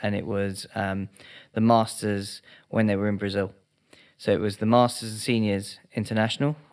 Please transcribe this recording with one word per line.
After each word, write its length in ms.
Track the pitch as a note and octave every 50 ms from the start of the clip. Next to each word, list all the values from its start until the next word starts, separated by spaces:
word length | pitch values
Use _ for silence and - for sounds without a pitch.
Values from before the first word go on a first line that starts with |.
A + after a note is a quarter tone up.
and 120 | - G#2 G2+
it 120 | G2 -
was, 400 | - G2+ G2 G2+ G2 F#2 - - - -
um, 340 | G#2 G2+ F#2+ F#2+ G2 F#2+ F#2+ - - - - - - - _ -
the 60 | A2+
Masters 800 | A2+ A#2 A#2 A2+ A2+ - - - A2+ G#2 G2+ G2 G2 - - - _ - - - _ -
when 180 | - A2+ A2 G#2
they 80 | G2+
were 120 | G2 G#2 G#2+
in 80 | G#2
Brazil. 360 | F#2 G2+ G2 G2 G2+ F#2+ F#2 - - _ _ _ _ _ - - - - _ _ -
So 140 | - -
it 80 | G2+ -
was 160 | G#2 G#2 G2
the 100 | - G#2+
Masters 440 | A2 A#2+ B2 B2 A#2+ - - A#2 A2
and 100 | G#2+ G#2+
Seniors 580 | - - A#2+ A2+ A2 G#2 G2 G2 G2 - - - - - -
International, 600 | A#2 G#2 - A2 A2 G#2+ A#2 - - C#3 D3 D3+ - - _